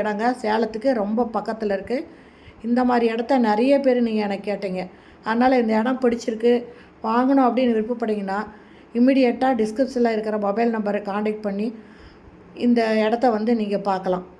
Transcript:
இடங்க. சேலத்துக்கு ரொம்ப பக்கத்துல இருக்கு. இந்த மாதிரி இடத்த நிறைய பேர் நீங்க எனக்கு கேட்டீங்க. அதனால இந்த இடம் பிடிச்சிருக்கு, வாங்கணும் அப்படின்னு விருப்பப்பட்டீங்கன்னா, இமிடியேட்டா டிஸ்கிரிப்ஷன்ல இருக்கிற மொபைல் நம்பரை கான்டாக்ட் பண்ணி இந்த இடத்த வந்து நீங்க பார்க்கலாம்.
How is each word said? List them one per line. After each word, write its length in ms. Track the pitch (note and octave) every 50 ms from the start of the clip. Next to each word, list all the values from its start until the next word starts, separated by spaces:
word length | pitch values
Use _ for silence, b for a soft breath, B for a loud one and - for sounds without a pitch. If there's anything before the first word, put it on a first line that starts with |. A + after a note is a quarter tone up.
இடங்க. 340 | G#3 G#3+ G#3 G3+ A3 A#3+ B3+ - -
சேலத்துக்கு 500 | G#3+ G#3+ A3+ A#3 A3 - A3 - C4+ C4 A3+ G3+
ரொம்ப 260 | G#3 A3 A#3 A#3+ A#3 - G#3
பக்கத்துல 340 | G3+ - G#3+ G#3+ A3 G#3 G3 F#3+
இருக்கு. 200 | G3 - A#3 C#4 E4+ - B B B B B B B B B B - A3+
இந்த 160 | A#3+ B3 B3+
மாதிரி 280 | B3 B3 A#3+ A#3 A3+ A3+
இடத்த 260 | A#3 A#3 - C#4 C4 A#3+ G#3+
நிறைய 320 | G#3 G#3 A#3+ C4+ C#4+ C#4
பேர் 260 | C#4 C4+ B3 B3 A#3+ A3+
நீங்க 140 | A3 G#3+ G#3 G3+
எனக்கு 180 | G3 G3 G3+ G#3 G3+
கேட்டீங்க. 360 | G3 G#3 F#3+ F#3 F#3 F3+ F3+ B B B B B B B
அதனால 340 | G#3 A3+ A#3 B3 B3+ C4+ B3+ A#3
இந்த 100 | A3 A3 A3
இடம் 220 | A3 B3+ C4 B3+ -
பிடிச்சிருக்கு, 500 | A#3+ A#3 A#3 - - A3+ A3 A3+ A#3+ A#3+ A#3+ A#3+ B B B B B B B - A3
வாங்கணும் 380 | A3+ A#3+ B3+ C4 C#4 C#4 C4 A#3+
அப்படின்னு 280 | A3+ A#3+ C4 A#3+ A#3
விருப்பப்பட்டீங்கன்னா, 640 | A3 G#3+ A3+ A#3+ A3+ A#3 A3 G#3+ G#3 G3 F#3+ F#3+ G3+ G#3 - B B B B B B B B -
இமிடியேட்டா 560 | A#3 B3 C4 C#4 C4+ C4 A#3+ - - C4+ C4 C4 A3 A3
டிஸ்கிரிப்ஷன்ல 520 | G#3+ G#3+ - C4+ A#3+ - B3 A#3+ A#3 A3+
இருக்கிற 220 | G#3+ G#3+ G#3+ G#3 G#3+ G3+ G3+
மொபைல் 280 | G3 A3 A#3 A#3+ A3+ A3
நம்பரை 240 | G#3 G#3 G3+ G#3 G#3 G#3 F#3+
கான்டாக்ட் 340 | G#3 G#3+ A3 G#3+ G#3+ - G3+
பண்ணி 240 | G3 G3 G#3 B3 - B B B B B B B B B B B - - - - -
இந்த 280 | - - A#3+ A#3+ A#3 A3+ G#3+ A3 A3 G#3+
இடத்த 240 | G#3+ A#3 A#3 B3 B3+
வந்து 240 | A3 G#3 G#3+ A3+ A#3+
நீங்க 240 | A3+ G#3 G3+ G3+ G3
பார்க்கலாம். 580 | - G3+ F#3+ F#3 F3+ F#3+ F3+ F3+ F3+ - - -